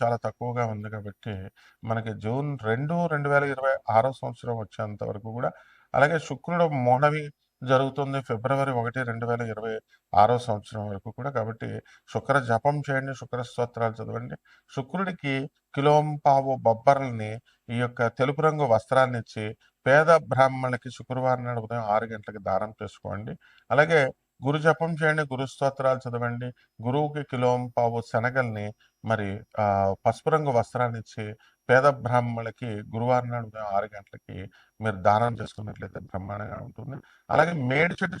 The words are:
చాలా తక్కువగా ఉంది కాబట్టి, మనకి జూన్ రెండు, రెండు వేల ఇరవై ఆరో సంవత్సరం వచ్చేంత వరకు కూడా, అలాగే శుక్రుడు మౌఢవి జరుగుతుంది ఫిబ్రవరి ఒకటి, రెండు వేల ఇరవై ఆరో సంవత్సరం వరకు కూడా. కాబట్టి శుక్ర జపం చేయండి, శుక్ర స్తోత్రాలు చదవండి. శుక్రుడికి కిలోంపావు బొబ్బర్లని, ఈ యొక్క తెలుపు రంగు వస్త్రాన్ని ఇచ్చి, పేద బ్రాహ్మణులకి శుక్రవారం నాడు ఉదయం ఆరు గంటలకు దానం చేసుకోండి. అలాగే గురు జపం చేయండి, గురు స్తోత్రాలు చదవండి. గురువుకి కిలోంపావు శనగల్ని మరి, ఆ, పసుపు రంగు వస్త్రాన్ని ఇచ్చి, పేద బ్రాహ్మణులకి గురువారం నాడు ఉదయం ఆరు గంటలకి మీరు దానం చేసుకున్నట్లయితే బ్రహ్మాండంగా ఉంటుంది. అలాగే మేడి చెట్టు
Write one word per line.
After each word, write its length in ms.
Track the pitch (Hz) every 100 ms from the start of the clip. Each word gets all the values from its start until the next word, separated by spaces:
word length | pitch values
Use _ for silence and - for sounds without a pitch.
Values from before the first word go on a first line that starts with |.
చాలా 120 | 120 117
తక్కువగా 500 | 113 - 123 120 117
ఉంది 240 | 107 107
కాబట్టి, 600 | 107 101 - 117 98 95 - _ _
మనకి 300 | 113 113 113
జూన్ 440 | 104 104 127 147 139
రెండు, 440 | 107 113 147 170 175
రెండు 220 | 147 143
వేల 140 | 143
ఇరవై 340 | 143 131 135 135 -
ఆరో 220 | 110 127
సంవత్సరం 460 | 131 127 120 120 117
వచ్చేంత 460 | 107 - 107 104
వరకు 280 | 113 104 113
కూడా, 200 | 113 139 - - _ _ 127
అలాగే 240 | 143 160
శుక్రుడు 440 | - 131 - 170
మౌఢవి 680 | 170 143 123 127 147 151 147 - _ _
జరుగుతుంది 580 | 127 131 135 135 135 139
ఫిబ్రవరి 500 | 123 113 123 139 139
ఒకటి, 320 | 123 117 127
రెండు 220 | 120 113 117
వేల 160 | 120
ఇరవై 380 | 117 107 113 110 - _ _ -
ఆరో 220 | 107 123
సంవత్సరం 520 | 120 104 - 110 104
వరకు 220 | 98 110
కూడా. 180 | 107 139
కాబట్టి 500 | 131 110 113 117 107 - _ -
శుక్ర 260 | 113 - 135
జపం 400 | 120 113 143 147
చేయండి, 360 | 139 135 135 127
శుక్ర 260 | 120 120
స్తోత్రాలు 600 | 120 - 120 - 113 113
చదవండి. 320 | 110 113 123 - _ _ _ -
శుక్రుడికి 720 | 127 180 190 170 139 135 139 _ _ -
కిలోంపావు 800 | 143 151 151 147 147 135 135 131
బొబ్బర్లని, 760 | 117 110 139 139 135 113 107 110 - _ -
ఈ 80 | 117
యొక్క 300 | 120 123 117
తెలుపు 340 | - 131 143
రంగు 220 | 156 151
వస్త్రాన్ని 560 | 139 110 - 131 127 120
ఇచ్చి, 380 | - - 107 113 _ _ 127
పేద 200 | 143 156
బ్రాహ్మణులకి 840 | 160 120 127 131 131 127 123 127
శుక్రవారం 540 | - 120 127 127 127
నాడు 160 | 120 120
ఉదయం 220 | 110 117
ఆరు 240 | 107 107 113
గంటలకు 380 | 110 104 107
దానం 300 | 95 95 104 101
చేసుకోండి. 520 | 101 - 101 95 117 170 _ _ -
అలాగే 400 | 123 156 165 131 - _ _ 127
గురు 120 | 151
జపం 380 | 156 151 165 160
చేయండి, 180 | 156 156
గురు 240 | 143 127 131
స్తోత్రాలు 640 | - 139 135 131 131 123
చదవండి. 360 | 120 120 120 123 - _ -
గురువుకి 400 | 117 135 151 147
కిలోంపావు 800 | 139 127 123 123 123 120 120 117
శనగల్ని 720 | - 117 120 131 120 107 104 - _ _ 110
మరి, 340 | 110 101 101 - -
ఆ, 360 | 104 98 98 98 117
పసుపు 240 | 113 -
రంగు 200 | 156 147
వస్త్రాన్ని 500 | 120 110 123 123 113
ఇచ్చి, 360 | - - 107 107 _ _ -
పేద 140 | 127
బ్రాహ్మణులకి 800 | 143 131 117 123 120 117 113 - 120
గురువారం 640 | 104 107 110 120 127 123
నాడు 160 | 120 113
ఉదయం 200 | 110 107
ఆరు 200 | 98 107
గంటలకి 680 | 104 98 - - 98 98 - _ -
మీరు 120 | 110 98
దానం 420 | 95 107 120 113
చేసుకున్నట్లయితే 580 | - - 107 - 95 -
బ్రహ్మాండంగా 600 | - 98 98 101 104 -
ఉంటుంది. 360 | - - 117 135 - _ -
అలాగే 240 | 127 160
మేడి 420 | 170 123 135 175 190
చెట్టు 140 | 185 165